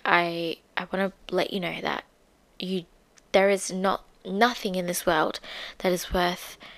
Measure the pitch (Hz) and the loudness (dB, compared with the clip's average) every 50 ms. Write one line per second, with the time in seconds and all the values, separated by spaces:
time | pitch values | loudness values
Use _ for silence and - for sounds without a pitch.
0 | - - 180 175 175 170 170 170 170 165 - - _ _ - - 180 - - 185 | 2 4 4 4 4 2 -2 -4 -4 -4 -6 -8 _ _ -6 -6 -6 -2 -2 -2
1 | 196 185 - _ - - 180 180 - - - 196 175 165 165 - - 147 147 - | -2 -2 -4 _ -8 -2 0 0 0 0 -2 -4 -4 -4 -6 -4 -4 -4 -4 -4
2 | - _ _ _ _ _ _ _ _ _ _ - - 185 190 180 170 - _ _ | -6 _ _ _ _ _ _ _ _ _ _ -10 -6 -4 -4 -4 -4 -8 _ _
3 | _ _ _ _ _ _ - 190 190 202 196 190 - - 180 185 190 190 - - | _ _ _ _ _ _ 4 6 6 6 4 2 0 -4 -4 0 0 0 0 -2
4 | - _ _ _ - 185 190 202 233 247 240 - - 196 180 185 175 175 180 - | -4 _ _ _ -10 -4 0 2 2 2 2 0 -4 -4 -2 -2 -2 -2 -4 -2
5 | - 180 165 156 156 - - - - - - - - - - - - 185 180 175 | 0 2 2 4 2 0 -2 -6 -10 -12 -12 -12 -12 -14 -8 -2 0 0 0 0
6 | - - - 185 175 175 180 - - - - - - - - | -2 -2 0 2 2 0 0 -4 -8 -14 -16 -18 -20 -20 -20